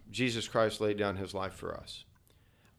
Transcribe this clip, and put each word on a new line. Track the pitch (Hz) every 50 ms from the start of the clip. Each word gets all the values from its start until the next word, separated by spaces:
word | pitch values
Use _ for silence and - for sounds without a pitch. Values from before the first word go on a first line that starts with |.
| - -
Jesus | 107 110 127 123 113 113 104 -
Christ | - 117 113 107 104 -
laid | 107 104 104 101
down | 104 101 95 95
his | 98 90 98
life | 95 95 95 -
for | - 90 85 82
us. | 82 - - - - - - - - _ - - - _ _ _ _ _ - _